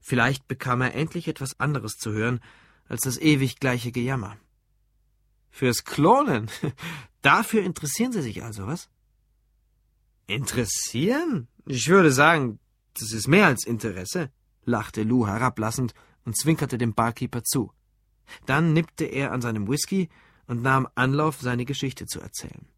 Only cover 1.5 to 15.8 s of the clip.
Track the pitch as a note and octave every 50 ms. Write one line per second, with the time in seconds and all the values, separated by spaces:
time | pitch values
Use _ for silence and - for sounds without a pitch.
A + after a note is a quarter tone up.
1.5 | - _ C3 C#3+ D3 B2+ G#2+ A2 - - - A2+ G#2+ G#2+ A2 A#2+ B2 A#2 - -
2.5 | - _ _ _ _ _ _ _ - A#2 - C3+ A#2+ - - D#3 D3+ C3+ C3+ C3
3.5 | - _ C3+ C3 B2 B2 A#2 B2 A#2 B2 A#2+ B2+ C3+ B2+ - A2 G#2 G#2 _ _
4.5 | _ _ _ _ _ _ _ _ _ _ _ _ _ _ _ _ _ _ _ _
5.5 | _ - C3+ B2+ A#2 - - - - - C#3+ E3+ A#3 C4+ D4 C4 D3+ A2 G#2+ G#2+
6.5 | - - - D3 - - - E3+ E3 D3 - - _ _ - C#3 D3 G3 A3 -
7.5 | - A3 F#3 F#3+ E3+ - - C#3+ - - A3+ B3+ A#3+ G#3 C#3+ A#2 G2+ - - A#2
8.5 | G#2+ G2 F#2+ G2+ D#3 E3+ - _ _ _ _ _ _ _ _ _ _ _ _ _
9.5 | _ _ _ _ _ _ _ _ _ _ _ _ _ _ _ - G2 B2 C#3 -
10.5 | - B2+ A#2+ G2 - - - - - A#2 D3 G3+ B3 D4 F4 E4+ C4 E3 A#2 -
11.5 | _ _ _ - C#3+ B2 - C#3 F3+ G3 F3+ D#3 C3 B2+ D3 D#3 E3+ D#3 C3+ A#2+
12.5 | G#2 - _ _ _ _ _ _ _ - A2+ A2 A2 A2 G2+ B2 D3 G3 G#3+ E3+
13.5 | C3 G2+ - - A#2 G#2+ A2 A2+ F#2 F#2 F#2 G#2 - F3+ D#3+ C3 _ _ _ _
14.5 | _ _ _ - A#2+ G#2+ G#2+ - - A2 G#2+ G#2+ B2 B2+ A#2 G#2 G2 A2+ B2 B2+
15.5 | A#2 - G#2+ A2 A2+ -